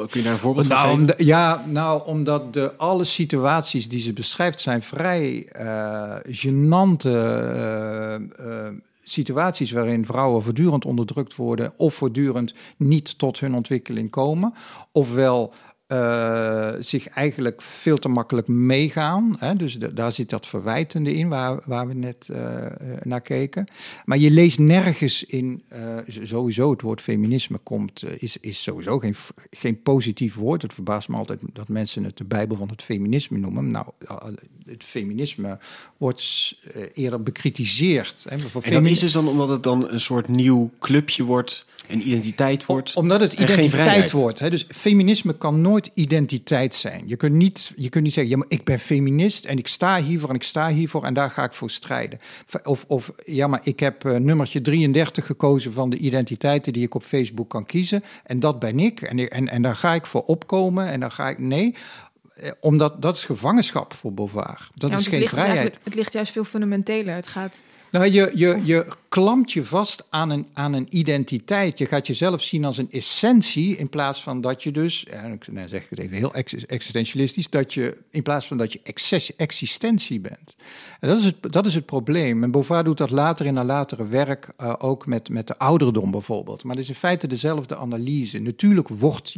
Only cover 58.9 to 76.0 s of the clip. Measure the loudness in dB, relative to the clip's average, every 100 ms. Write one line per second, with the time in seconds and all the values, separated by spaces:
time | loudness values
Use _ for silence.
58.9 | 0 -4 -4 -2 -2 -2 0 0 2 2
59.9 | 2 0 -2 0 -2 0 0 2 0 -2
60.9 | -2 -4 -4 -6 -4 -2 2 0 -2 -12
61.9 | -20 -20 _ _ -14 -14 0 4 6 4
62.9 | 2 -2 -2 -4 -2 2 2 2 -2 -6
63.9 | -10 -10 -6 -6 -4 -8 -10 -18 -4 -2
64.9 | 0 0 0 0 2 2 2 0 -4 -8
65.9 | -6 -4 -4 -4 -6 -4 -2 -2 -2 -2
66.9 | -4 -4 -6 -8 -10 -10 -12 _ _ _
67.9 | 4 6 6 6 4 4 4 2 2 0
68.9 | -8 _ 2 4 4 2 -2 -2 0 -2
69.9 | -6 -6 -4 -2 -2 -4 -4 -2 -2 -2
70.9 | 0 2 0 0 -4 -2 0 0 0 -2
71.9 | 0 -2 0 0 0 -2 -2 -2 -4 -6
72.9 | -4 -2 2 6 6 6 2 0 0 -4
73.9 | -2 -2 -4 -6 -4 -4 -4 -4 -2 -2
74.9 | -4 -10 -12 -12 -12 -12 -12 -10 -10 -10
75.9 | -10